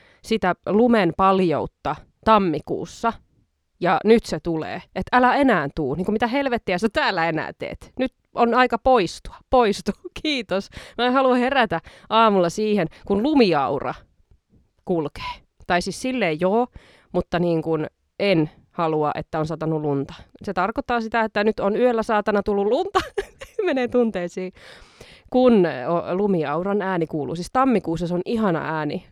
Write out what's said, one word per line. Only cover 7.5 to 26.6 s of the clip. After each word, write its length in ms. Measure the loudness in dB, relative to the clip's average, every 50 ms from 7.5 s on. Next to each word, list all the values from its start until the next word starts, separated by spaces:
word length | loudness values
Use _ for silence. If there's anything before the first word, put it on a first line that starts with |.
| -10 -12
teet? 340 | -12 -12 -12 -14 -16 -14 _ -6
Nyt 140 | -6 -6 -6 _ _ _ -2
on 200 | 0 2 2 4
aika 240 | 4 2 2 2 0
poistua. 580 | 2 4 4 4 2 0 -4 -10 -16 -18 -20 -20 -6 _
Poistu. 420 | 2 2 4 2 0 -2 -4 -8 -8 -8 -10
<laughs> 140 | -18 -14 -8 -4
Kiitos. 460 | -4 -2 -4 -4 -4 -4 -6 -6 -6 -12 -20 -20 -12 -6 -2
Mä 80 | 0
en 60 | 0 2
halua 220 | 2 4 4 4
herätä 460 | 2 2 2 2 2 0 0 0 -4 -6 -8 -20 -20 -8 0
aamulla 420 | 2 4 4 6 6 4 2 2
siihen, 360 | 0 0 0 0 2 0 0 -2 -4 -8 -4
kun 160 | -2 0 0 2
lumiaura 720 | 2 4 4 4 4 4 2 0 0 -2 -4 -4 -6 -8 -8 -12 _ _ _ _ _ _ _ _ _ _ _ _ _ _ _ _
kulkee. 400 | -4 -2 -2 -4 -4 -8 -10 -12 -12 -12 -14 -18 _ _ -14 -6
Tai 160 | -2 -2 -2 -2
siis 200 | -4 -8 -8 -6
silleen 380 | -6 -4 -2 -2 -2 -2 0
joo, 260 | 0 0 0 0 0 -2 -6 -14 -20 _ _ _ _ _ -4
mutta 260 | -4 -4 -2 -2 0
niin 240 | 0 0 0 0 0
kun 240 | -2 -2 -2 -4 -6 -10 _ _ _ _ -4
en 320 | 0 2 2 2 2 0 -4 _ _ _
halua, 400 | _ -4 -2 -2 0 0 -2 -2 -2
että 240 | -6 -8 -6 -6 -4
on 80 | -4
satanut 340 | -4 -6 -6 -4 -4 -4 -2
lunta. 340 | -2 -2 -2 -2 -4 -6 -10 -16 -20 _ -20 -14 -12
Se 80 | -8 -4
tarkoittaa 480 | -2 -2 -2 -2 -4 -4 -4 -2 -4
sitä, 200 | -2 -2 -2 -2
että 240 | -2 0 0 0 0
nyt 160 | 0 0 0
on 160 | 0 -2 0
yöllä 260 | 2 2 2 2 0 -2
saatana 400 | -2 -2 0 0 0 0 0 0
tullut 240 | 0 0 0 0
lunta. 340 | 2 2 0 0 0 -2 -4 -4 -4 -6 -8 -10 -10 -12
<laughs> 320 | -20 -20 -14 _ -6 -4
Menee 220 | -2 -2 -2 -2 -2
tunteisiin. 640 | 0 0 0 0 -2 -6 -8 -8 -8 -8 -10 -10 -12 -16 -20 -20 -20 -20 -20 -20 _ -20 -20 -20 -20 -20 _ _
Kun 360 | 2 4 6 6 6 6 6 4 0 -2 -2 -2
o-, 280 | -2 -2 -2 -2 -2
lumiauran 680 | -2 0 0 0 0 0 -2 -2 -4